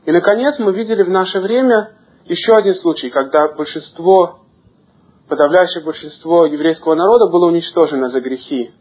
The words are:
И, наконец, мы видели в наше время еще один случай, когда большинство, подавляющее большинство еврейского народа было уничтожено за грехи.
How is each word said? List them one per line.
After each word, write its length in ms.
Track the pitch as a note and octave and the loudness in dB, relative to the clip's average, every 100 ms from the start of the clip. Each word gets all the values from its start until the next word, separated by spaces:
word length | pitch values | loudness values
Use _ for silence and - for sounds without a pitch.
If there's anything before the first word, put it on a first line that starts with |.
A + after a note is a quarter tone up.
И, 80 | - | 0
наконец, 460 | E3+ F#3 G#3+ C4+ D4 | 0 2 0 -2 -2
мы 140 | G#3+ | -4
видели 300 | F#3+ A3 G#3+ | -2 -4 -2
в 80 | F3+ | 0
наше 300 | F#3+ F#3 G3 | 0 -2 -4
время 500 | F#3+ A#3+ C4 A3 G#3 _ _ _ | -2 0 2 0 -2 _ _ _
еще 320 | _ F3 - A3 | _ -6 2 2
один 180 | G3 F#3 | 2 -2
случай, 340 | E3+ D3+ C3 | -2 -4 -4
когда 380 | C#3 C3+ D3+ D3+ | -4 0 0 0
большинство, 920 | D3+ D3+ D#3+ - - E3+ F#3+ F3 - _ _ _ _ _ _ _ _ _ | -4 -10 -10 -14 -4 2 4 2 -4 _ _ _ _ _ _ _ _ _
подавляющее 560 | D3 D3 F3+ F3 E3+ | 0 2 4 2 -2
большинство 640 | D#3 - D3+ - D#3+ E3+ D#3 | -10 -12 -16 -16 0 2 2
еврейского 480 | D3 D#3+ D#3+ D#3+ | 0 -2 -2 -2
народа 360 | D#3+ F#3 A#3+ G3+ | 0 2 2 2
было 160 | F3 F3 | 2 2
уничтожено 640 | E3+ E3 F3 D3+ C#3+ C3 | 0 -4 0 0 0 -4
за 120 | C3 | -4
грехи. 520 | B2+ B2+ - C3+ A2+ _ | -6 -10 -8 -8 -8 _